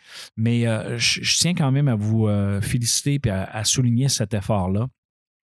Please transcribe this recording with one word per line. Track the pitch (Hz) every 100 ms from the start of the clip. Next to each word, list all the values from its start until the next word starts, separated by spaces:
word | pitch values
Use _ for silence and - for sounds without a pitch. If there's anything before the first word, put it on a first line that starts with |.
| - - - -
Mais, | 113 120 117
euh, | 110 - 120
je, | 117 -
je | - -
tiens | 165
quand | 175 143
même | 135 143
à |
vous, | 110 107 110 107
euh, | 104 98 101
féliciter | 101 127 117 - 143 143
et | 123
à, | 95
à | 95 110
souligner | 107 - 123 117 135
cet | - 104
effort-là | 104 - 107 92 98 127 - _ _ _ _